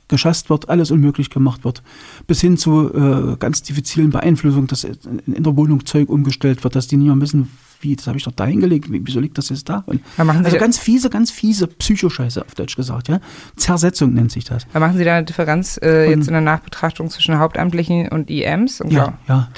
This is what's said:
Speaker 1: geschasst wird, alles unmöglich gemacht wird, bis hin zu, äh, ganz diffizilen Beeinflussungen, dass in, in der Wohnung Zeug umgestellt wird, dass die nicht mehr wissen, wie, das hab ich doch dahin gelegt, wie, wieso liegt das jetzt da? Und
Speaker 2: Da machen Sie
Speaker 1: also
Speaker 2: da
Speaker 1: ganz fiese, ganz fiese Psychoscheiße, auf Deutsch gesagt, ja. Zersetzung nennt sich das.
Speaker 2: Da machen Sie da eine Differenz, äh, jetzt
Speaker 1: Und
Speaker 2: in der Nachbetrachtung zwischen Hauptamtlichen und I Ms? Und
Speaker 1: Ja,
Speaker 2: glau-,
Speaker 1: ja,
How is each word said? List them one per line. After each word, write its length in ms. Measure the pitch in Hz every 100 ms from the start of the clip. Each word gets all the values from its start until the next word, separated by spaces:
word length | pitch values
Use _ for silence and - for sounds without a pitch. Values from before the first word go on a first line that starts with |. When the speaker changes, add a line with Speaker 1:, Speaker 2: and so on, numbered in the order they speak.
| -
Speaker 1:
geschasst 420 | 143 170 165 -
wird, 180 | 151 -
alles 240 | 170 160
unmöglich 380 | 160 143 139 135
gemacht 340 | - 135 120
wird, 180 | 120 120 - - - - -
bis 120 | 143
hin 160 | 180 170
zu, 380 | 160 156 151
äh, 420 | - 139 135 123 123
ganz 240 | - 156
diffizilen 460 | - 143 - 160 156
Beeinflussungen, 580 | 127 175 151 147 139 135
dass 160 | 123
in, 340 | - - - 90 -
in 160 | -
der 140 | 156 143
Wohnung 280 | 151 139
Zeug 240 | - 151 143
umgestellt 540 | 147 135 131 135 123
wird, 140 | - 135
dass 100 | 123
die 100 | 143
nicht 120 | 143
mehr 120 | 139
wissen, 300 | 143 147 127 - _ _
wie, 160 | 147 139
das 100 | -
hab 80 |
ich 80 | 131
doch 80 | -
dahin 300 | - 101 202
gelegt, 320 | 185 160 151
wie, 80 | 104
wieso 140 | 127 127
liegt 180 | 151 -
das 120 | 139
jetzt 200 | 135 -
da? 140 | 196 190
Und 140 | - - -
Speaker 2:
Da 60 |
machen 160 | 160 156
Sie 60 |
Speaker 1:
also 140 | 170 170
Speaker 2:
da 20 |
Speaker 1:
ganz 180 | 226 -
fiese, 320 | - 247 247
ganz 220 | 214 233
fiese 340 | - 214 202 170
Psychoscheiße, 760 | - - 202 175 - 120 113
auf 140 | -
Deutsch 220 | - - -
gesagt, 320 | 127 120 -
ja. 100 | 180 - - - -
Zersetzung 580 | - 175 175 180 135
nennt 160 | 120 117
sich 140 | -
das. 200 | - 117 -
Speaker 2:
Da 60 | 156
machen 180 | 160 180
Sie 60 |
da 140 | 170 170
eine 100 | 160
Differenz, 500 | 165 156 160 185 -
äh, 260 | 160 160 156
jetzt 120 | 156
Speaker 1:
Und 80 | 143
Speaker 2:
in 40 |
der 60 | 160
Nachbetrachtung 680 | 156 156 - - 165 - 165
zwischen 300 | - - 156
Hauptamtlichen 680 | 160 - 180 170 165 170 165
und 220 | 160 151
I 140 | 151
Ms? 380 | - 160 254 -
Und 100 | 156
Speaker 1:
Ja, 140 | 147 127
Speaker 2:
glau-, 80 | 123 -
Speaker 1:
ja, 220 | 131 120